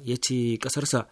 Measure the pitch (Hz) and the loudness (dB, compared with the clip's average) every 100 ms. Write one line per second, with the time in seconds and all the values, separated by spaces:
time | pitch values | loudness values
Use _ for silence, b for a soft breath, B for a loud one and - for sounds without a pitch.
0 | 120 120 - 127 120 113 131 147 139 123 | -4 -2 0 2 2 0 -2 -2 0 0
1 | - | -2